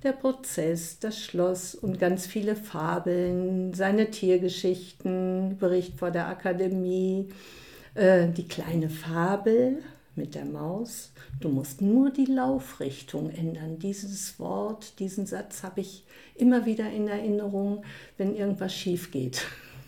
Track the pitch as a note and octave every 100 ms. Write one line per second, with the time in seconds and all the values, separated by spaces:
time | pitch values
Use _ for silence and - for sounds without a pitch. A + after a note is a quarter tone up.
0 | C4+ C4+ C4 C4 C4 - D#3+ E3+ - -
1 | A3 G#3+ - F3 F3+ F3+ - - G#3 F#3
2 | F3+ F#3 - A3 G#3 G#3+ - E3 D#3 F3
3 | F3 F3+ F3+ F3+ F#3 F#3 F#3 F3+ G3 G#3
4 | G#3+ - F#3 F#3 F3+ - F#3 F3+ - -
5 | F#3+ F#3 F#3 F#3 F#3+ F#3+ F#3+ F3+ F3+ -
6 | F3 E3+ E3 F#3 F#3+ F3+ F#3+ F#3+ F3+ F#3
7 | F#3 F#3+ G3 - - - - - - -
8 | F#3+ F#3 E3+ E3+ F3 - D#3+ E3+ D#3 D#3
9 | D#3+ E3 F3 G3+ A3 A3+ B3+ C#4 - -
10 | _ - D3+ D3 C#3+ D3 D3+ F#3+ A#3 -
11 | - - - - D#3+ C3+ C3+ - G3 A#3
12 | C#4 C4+ C4 C4 B3+ C4+ - - C#3 C3+
13 | - D3 D#3 D#3+ E3 D#3+ D#3+ D#3+ G3 G3+
14 | G3+ G3 - - - G3 G#3 A3 - -
15 | F#3+ F#3 G3 F#3 G3+ - F#3 F#3 F#3+ -
16 | - - - - B3 B3 A3+ A3 G#3+ G#3+
17 | G#3 G#3 A3 G#3 G#3 G3 G3 G#3 - -
18 | - - G3 G#3 G3+ F#3+ F#3+ - F#3+ F3
19 | - C3+ C3 - - - - -